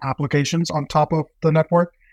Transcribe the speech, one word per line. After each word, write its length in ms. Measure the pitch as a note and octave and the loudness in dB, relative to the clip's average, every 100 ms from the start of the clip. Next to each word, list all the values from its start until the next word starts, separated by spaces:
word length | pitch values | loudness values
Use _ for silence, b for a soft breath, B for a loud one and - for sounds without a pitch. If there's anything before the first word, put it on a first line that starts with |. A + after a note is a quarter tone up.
applications 680 | C3+ C3 C#3+ C#3+ C#3 E3 E3 | -6 -4 -2 0 0 -2 -2
on 160 | D3+ C#3 | -4 -2
top 260 | D#3 D3+ | 0 0
of 140 | D#3+ D3 _ | -2 -4 _
the 80 | D#3+ | 0
network 420 | D#3 D#3 F3 F3 _ _ | 2 2 0 0 _ _